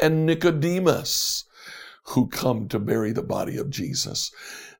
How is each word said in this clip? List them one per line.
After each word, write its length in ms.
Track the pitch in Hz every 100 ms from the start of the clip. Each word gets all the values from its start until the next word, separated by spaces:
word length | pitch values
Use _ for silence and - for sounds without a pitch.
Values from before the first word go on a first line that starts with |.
and 240 | 156 160
Nicodemus 1200 | 160 165 175 156 165 180 180 - 135 - - - - - - - - -
who 220 | - - 123
come 400 | - 131 113 101
to 100 | 113
bury 340 | 104 113 107
the 100 | 123
body 360 | - 95 - -
of 100 | -
Jesus. 640 | - 87 65 - - - - - - - -